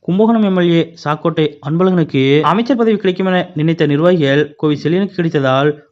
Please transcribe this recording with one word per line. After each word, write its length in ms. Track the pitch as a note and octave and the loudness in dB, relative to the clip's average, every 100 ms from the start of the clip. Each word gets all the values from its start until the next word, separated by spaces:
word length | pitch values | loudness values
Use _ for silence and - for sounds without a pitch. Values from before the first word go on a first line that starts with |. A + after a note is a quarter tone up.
கும்பகோணம் 460 | - F3+ A3 A3+ G#3 | -2 0 2 2 0
எம் 140 | F#3 | 0
எல் 120 | F3 | 2
ஏ 100 | E3+ E3 - | 0 -2 -6
சாக்கோட்டை 500 | D3 D#3 E3+ D#3+ D3+ D3 | -6 -2 -2 -2 -2 -4
அன்பழகனுக்கு 640 | C#3+ D#3+ F#3 F3+ D#3+ C#3 C3+ C#3+ D3+ | -6 -2 0 0 0 0 2 2 2
அமைச்சர் 340 | F#3 A#3 C4 | 0 0 0
பதவி 180 | A3+ G#3 | 0 0
கிடைக்கும் 320 | F#3+ F#3 F#3+ | -2 -2 -2
என 80 | F#3 F3+ | -2 -2
நினைத்த 320 | - D#3 E3 D3+ | -4 -2 0 0
நிர்வாகிகள் 560 | C#3+ E3+ F3+ C#3 C#3 D3 - | 2 2 2 2 0 -2 -2
கோவி 200 | D#3 D3 | -2 -2
செல்லியனுக்கு 420 | D3+ F3 G3 - | -2 -2 -2 -2
கிடைத்ததால் 520 | E3 D#3+ C3+ C3 D3 D3 _ | -2 0 0 2 0 -2 _